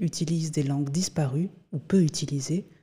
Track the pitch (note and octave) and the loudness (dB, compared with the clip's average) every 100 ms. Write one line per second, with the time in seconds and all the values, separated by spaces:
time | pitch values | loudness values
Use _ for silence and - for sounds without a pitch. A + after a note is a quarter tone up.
0 | F3 - D#3 E3 D#3+ D#3 C#3 C#3 C#3 D3+ | -4 -2 -2 0 0 0 0 0 0 -2
1 | F#3+ - C#3 C#3 F#3+ - _ D3 - G3 | -2 0 0 0 -2 -6 _ -8 2 4
2 | D#3+ - C#3 C#3+ C3+ E3+ - - | 4 2 -4 -4 -2 -4 -4 -14